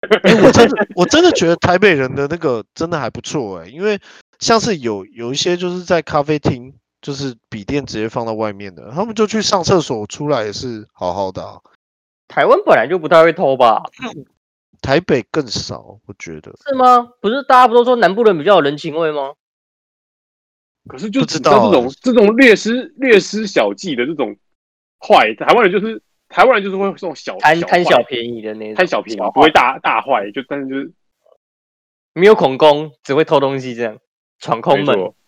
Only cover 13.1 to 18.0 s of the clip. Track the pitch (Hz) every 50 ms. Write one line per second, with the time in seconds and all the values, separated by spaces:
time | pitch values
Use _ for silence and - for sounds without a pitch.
13.1 | 170 165 160 170 160 170 190 139 135 127 131 117 110 107 165 - _ - 269 240
14.1 | - 156 131 _ _ _ _ _ _ _ _ _ _ _ - 127 135 160 180 -
15.1 | 175 127 104 _ - 165 143 117 - - - - 107 67 55 - 98 104 _ _
16.1 | 101 _ - 85 80 78 76 - - _ _ 285 269 262 254 247 247 247 240 240
17.1 | _ _ - 202 233 277 269 _ 269 254 254 247 220 240 240 233 254 240